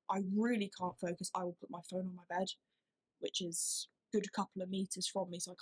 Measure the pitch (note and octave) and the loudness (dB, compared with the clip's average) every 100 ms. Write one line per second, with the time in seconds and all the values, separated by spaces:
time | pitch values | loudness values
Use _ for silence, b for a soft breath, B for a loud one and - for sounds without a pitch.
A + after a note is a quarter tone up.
0 | - G3 F#3+ G#3 A#3 A#3 G3 - F3+ - | -2 0 4 4 6 6 2 0 -4 0
1 | F3 F3 F3+ F#3 F3+ F3 - E3+ - F#3 | -2 0 -2 0 -2 -4 -10 -10 -4 -2
2 | F#3 F3+ E3+ F3 F#3+ - _ _ _ _ | -2 -6 -4 0 0 -2 _ _ _ _
3 | _ - - - F3 E3+ - - - _ | _ -8 -4 -2 -2 -2 -2 -2 -6 _
4 | - G#3 F#3+ - F#3+ F#3+ F#3 F#3+ F#3+ F#3 | -2 0 0 -2 -2 -2 -2 0 -2 -2
5 | - G3 F3+ F3 F3+ F3+ | -2 -2 -2 -4 -6 -6